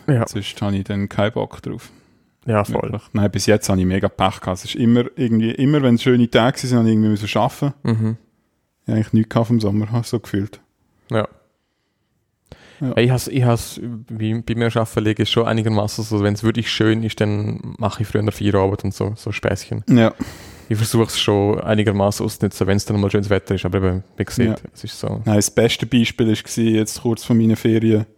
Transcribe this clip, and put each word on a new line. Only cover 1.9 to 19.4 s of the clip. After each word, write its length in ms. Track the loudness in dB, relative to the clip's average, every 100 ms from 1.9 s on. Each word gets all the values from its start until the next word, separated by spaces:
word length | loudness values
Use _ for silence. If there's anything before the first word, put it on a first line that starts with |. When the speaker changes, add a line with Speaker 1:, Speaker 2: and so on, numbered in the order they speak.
| -20 _ _ _ _ -2
Speaker 1:
Ja, 180 | 0
voll. 180 | 0 -4 -4
Speaker 2:
Wirklich. 120 | -8 -6
Nein, 180 | 0 0
bis 160 | 0 2
jetzt 220 | 2 2
habe 100 | 0
ich 60 | 2
mega 220 | 0 -2
Pech 320 | 0 -2 -2
gehabt. 180 | -6 -6
Es 60 |
ist 100 | -8
immer 300 | 0 4 4 2 -2
irgendwie, 340 | 0 2 0
immer 300 | 0 2 4
wenn 140 | 4 4
es 60 |
schöne 280 | 4 4 4
Tage 260 | 4 2 0
waren, 160 | 0 2
habe 100 | 4
ich 40 |
irgendwie 160 | 4 2
müssen 280 | 0 -2 0
arbeiten. 360 | -2 -2 -4 -4
Speaker 1:
Mhm. 340 | -2 -2 -2 -4 _ _ _ _ _ _
Speaker 2:
Ich 60 | -2
habe 80 | -2
eigentlich 160 | 2
nichts 180 | 0 2
gehabt 160 | -2 0
vom 120 | 0
Sommer, 300 | 0 -2 -2
habe 80 | -4
ich 60 | -4
so 120 | -6
gefühlt. 400 | -4 -4 -4 -10 _ _ _ _ _
Speaker 1:
Ja. 180 | -4 -4 _ _ _ _ _ _ _ _ _ _ _ _ -20 -20 -8
Speaker 2:
Ja. 140 | -4
Speaker 1:
Hey, 100 | 2
ich 60 | 2
has-, 180 | 2 0
ich 160 | 0
has-, 340 | 2 2 -2 -10 -10 -12 -12
wie 240 | -6 -4 -4
bei 140 | -4
mir 200 | -2 0
arbeiten 300 | 0 0 0
liege, 180 | 0 0
ist 60 | 0
schon 160 | 2 2
einigermaßen 560 | 0 0 0 -2 -6
so, 200 | -2 0
wenn's 200 | 0 2
wirklich 280 | 0 0 -4
schön 320 | 0 2 2
ist, 180 | -2 -2
dann 540 | -2 0 -4 -6 -10 -6
mache 260 | -6 -4
ich 60 | -4
früher 240 | 0 -2
Feierabend 520 | 0 0 2 2 0
und 100 | -6
so, 180 | -4 -6 -6
so 160 | -10
Späßchen. 520 | -6